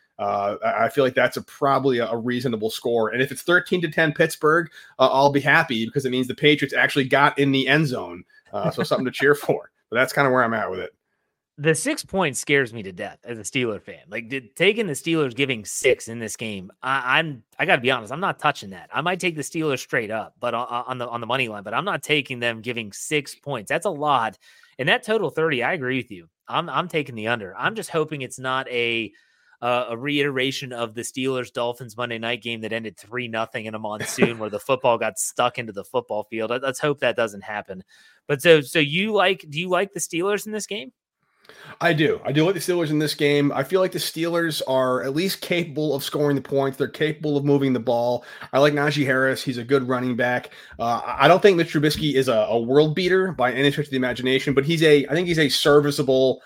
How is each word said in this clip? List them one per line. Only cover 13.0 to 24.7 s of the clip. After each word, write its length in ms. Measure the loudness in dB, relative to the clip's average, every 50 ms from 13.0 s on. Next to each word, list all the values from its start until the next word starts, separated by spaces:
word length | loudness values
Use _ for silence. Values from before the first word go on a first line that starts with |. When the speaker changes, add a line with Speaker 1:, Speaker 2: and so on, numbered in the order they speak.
| -10 -10 -12 -12 -14
Speaker 2:
as 120 | -12 -12
a 40 | -12
Steeler 380 | -10 -6 -4 -2 -2 -2 -2 -6
fan. 220 | -10 -14 -20 -20 -16 -14
Like, 200 | -12 -12 -10 -8
the, 120 | -10 -10
taking 460 | -10 -12 _ 2 2 2 2 2 0
the 60 | -4 -4
Steelers 420 | -4 -2 0 0 2 0 0 0
giving 280 | 0 0 0 0 -4 -6
six 420 | -8 -6 0 2 2 2 2 0
in 100 | -6 -8
this 180 | -8 -8 -8 -8
game, 360 | -8 -8 -8 -8 -8 -10 -14 -14 _
I, 380 | -4 -4 -2 -2 0 2 2 2
I'm, 240 | 2 -2 -6 -12 -16 _ _ -4
I 60 | 0
gotta 140 | 2 2 2
be 100 | 2 2
honest, 200 | 0 0 -2 -6
I'm 80 | -8 -4
not 200 | -4 -4 -4 0
touching 320 | 0 -2 -2 -2 -6 -14
that. 180 | -14 -16 -16 -8
I 100 | -6 -4
might 180 | -2 -2 -2 -2
take 160 | -4 -4 -4
the 80 | -6 -8
Steelers 360 | -8 -6 -4 -2 -2 -2 -4
straight 300 | -4 -4 -4 -4 -2 -4
up, 240 | -6 -6 -8 -10 -10 _
but 160 | -6 -4 -4
on, 120 | -4 -4
on 300 | -6 -6 -6 -6 -6 -8
the, 100 | -8 -8
on 140 | -8 -8 -8
the 60 | -4
money 200 | -4 -4 -2 -4
line, 140 | -4 -8 -10
but 140 | -10 -6 -6
I'm 100 | -4 -4
not 160 | -4 -6 -6
taking 380 | -2 -2 -2 -2 -2 -4 -6 -4
them 220 | -4 -4 -4 -4
giving 300 | -6 -8 -8 -8 -8 -10
six 440 | -12 -12 -8 -4 -4 -4 -4 -6 -12
points. 340 | -14 _ -8 -8 -8 -6 -4
That's 160 | -4 -4 -4
a 60 | -4
lot. 480 | -4 -2 0 0 2 2 0 -2 -4 -8 _ -20 -20 _ _ _